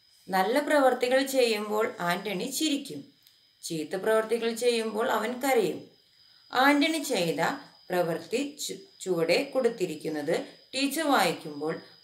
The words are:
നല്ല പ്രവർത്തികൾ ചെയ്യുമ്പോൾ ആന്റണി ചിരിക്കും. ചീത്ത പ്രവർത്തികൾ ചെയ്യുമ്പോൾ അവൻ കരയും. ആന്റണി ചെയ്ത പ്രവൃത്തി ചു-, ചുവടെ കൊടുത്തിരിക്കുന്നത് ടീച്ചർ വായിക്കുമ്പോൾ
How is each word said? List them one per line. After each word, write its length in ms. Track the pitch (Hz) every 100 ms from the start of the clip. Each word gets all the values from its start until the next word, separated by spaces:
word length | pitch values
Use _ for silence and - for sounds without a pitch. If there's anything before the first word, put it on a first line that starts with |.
| _ _ -
നല്ല 300 | 190 202 269
പ്രവർത്തികൾ 640 | 294 302 262 240 254 262
ചെയ്യുമ്പോൾ 760 | 277 269 233 208 214 214 220 -
ആന്റണി 440 | 175 185 208 185
ചിരിക്കും. 600 | 247 - 311 277 - 143 - _ _ _ _ _
ചീത്ത 320 | - 165 147 190
പ്രവർത്തികൾ 580 | 196 220 220 226 226
ചെയ്യുമ്പോൾ 580 | 233 240 233 220 208 247
അവൻ 280 | 226 220 247
കരയും. 480 | 277 240 170 - - _ _ _ _ _ _
ആന്റണി 500 | - 269 294 320 320
ചെയ്ത 360 | 285 214 170 151 185 285 - _ -
പ്രവൃത്തി 680 | 180 165 160 - 240 285 - -
ചു-, 80 | - - -
ചുവടെ 520 | 185 170 160 214 277
കൊടുത്തിരിക്കുന്നത് 920 | 262 233 226 175 156 160 151 143 185 - - _ -
ടീച്ചർ 280 | 277 302
വായിക്കുമ്പോൾ 800 | 302 240 180 156 160 147 156 185 - -